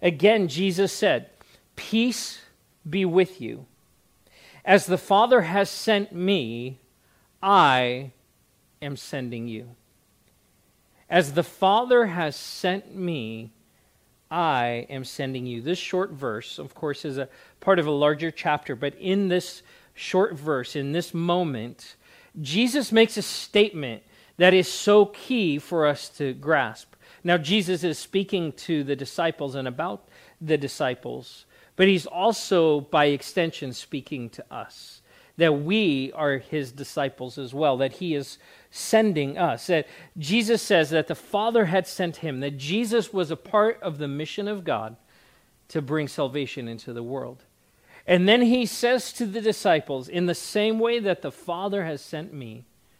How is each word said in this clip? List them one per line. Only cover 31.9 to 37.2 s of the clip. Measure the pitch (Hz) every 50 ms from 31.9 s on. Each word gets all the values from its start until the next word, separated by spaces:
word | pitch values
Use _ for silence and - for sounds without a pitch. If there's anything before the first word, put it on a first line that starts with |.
| 196 175 139
also, | - - 175 185 226 220 - - - 196 180 165 160 151 147
by | 139 - - 156 147
extension, | 147 143 135 - - - 190 170 165 156 - 151 131 120
speaking | - - - - 139 123 - 156 131 120 113
to | - - - - -
us, | 120 110 - - - - - - - _ _ _ _ _ _ _
that | - 165 165
we | 151 143 147 156 202 226 214 180 143 135 131 135 -
are | - 156 143 139 131
his | - - - 151 139 123
disciples | 120 139 - - - 160 143 131 - -